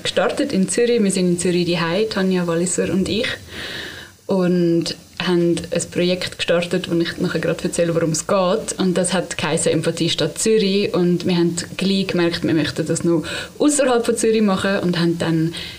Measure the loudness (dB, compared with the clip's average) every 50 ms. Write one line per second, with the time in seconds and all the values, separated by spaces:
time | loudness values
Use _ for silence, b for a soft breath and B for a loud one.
0 | -6 -4 -2 0 0 0 0 0 -2 0 2 0 0 2 2 2 2 2 4 2
1 | 2 2 2 2 2 2 2 2 0 0 2 2 2 0 0 0 0 0 0 0
2 | 0 0 0 0 0 2 2 0 0 0 0 0 0 0 0 0 0 0 2 0
3 | 0 0 0 -2 -2 -2 -4 -8 B B B B B B B B B B B B
4 | B B B B -4 -2 0 2 2 2 2 2 4 2 2 2 0 -2 -6 -10
5 | -14 -20 -10 -6 -2 0 2 2 4 2 2 0 -2 -2 -4 -4 -4 -2 -2 0
6 | 0 0 0 -2 -4 -10 -6 -6 -2 0 0 0 0 0 -2 -4 -2 -2 0 0
7 | 0 -2 -2 -4 -4 -2 -2 -2 -2 -2 -2 -2 -4 -4 0 0 0 2 2 0
8 | 0 0 0 -2 0 0 0 2 2 2 0 0 -2 -6 -4 -2 0 0 2 2
9 | 0 0 0 -2 -2 -4 -6 -4 -2 -2 -2 0 0 2 0 2 0 -2 -2 0
10 | -2 -2 0 0 -2 -4 -2 -2 0 2 4 4 4 2 2 2 0 0 0 2
11 | 2 2 2 2 0 0 2 2 2 2 0 -2 -8 -8 -6 -4 0 0 0 0
12 | 0 0 0 0 0 0 0 -2 -2 0 0 0 0 -2 -2 -4 -2 -2 -2 -2
13 | 0 2 0 0 B B B B B B B 2 2 2 4 4 2 2 2 2
14 | 2 0 0 0 2 2 4 4 4 2 2 2 0 0 0 0 0 0 0 2
15 | 2 0 0 0 0 0 2 2 2 0 B B B B B